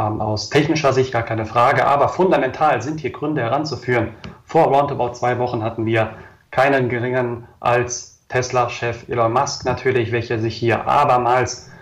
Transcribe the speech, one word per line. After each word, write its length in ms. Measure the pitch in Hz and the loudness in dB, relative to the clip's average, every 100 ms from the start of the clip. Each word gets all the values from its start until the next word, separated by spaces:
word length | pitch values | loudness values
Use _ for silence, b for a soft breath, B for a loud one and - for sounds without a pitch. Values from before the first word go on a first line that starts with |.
ähm, 220 | 107 107 | -4 -2
aus 260 | 107 107 - | -4 -4 -2
technischer 460 | 143 151 156 139 | 0 0 0 2
Sicht, 180 | 123 127 | 2 0
gar 100 | 117 | -2
keine 220 | 113 113 | -4 -4
Frage. 420 | 110 120 123 131 123 | -2 2 4 4 2
Aber 220 | 139 131 | 2 2
fundamental 720 | - 185 147 131 - 151 127 | 2 2 2 0 2 2 2
sind 200 | 120 156 | -2 -6
hier 120 | 120 | -6
Gründe 300 | - 147 147 | -6 -4 -2
heranzuführen. 680 | 113 139 151 120 - 120 104 B B B - | 0 -2 -2 -6 -2 0 0 B B B 0
Vor 220 | 165 147 | 2 4
roundabout 440 | 135 143 123 120 | 4 2 0 -4
zwei 260 | - 123 120 | -2 -2 0
Wochen 240 | 117 117 | -2 -2
hatten 220 | 110 113 | -4 -2
wir 280 | 110 113 110 B B B _ | 0 2 0 B B B _
keinen 380 | - 139 135 123 | 0 2 2 0
geringeren 580 | 120 123 127 120 120 - - | -2 -2 -2 -2 -4 -12 -6
als 640 | - 123 117 - - _ - | 0 0 0 -6 -12 _ -6
Tesla-Chef 760 | 127 123 123 120 - 117 117 - | -4 0 0 -2 -2 -6 -6 -4
Elon 240 | 117 113 | 0 2
Musk 320 | 123 139 - 131 | 2 0 -2 -4
natürlich, 460 | 120 131 120 110 | -2 0 0 0
welcher 260 | 120 110 117 | -2 -2 -2
sich 180 | 113 - | -4 -2
hier 320 | 117 110 - | 0 0 2
abermals, 800 | 131 139 123 120 127 120 - B B | 2 4 2 2 2 0 -6 B B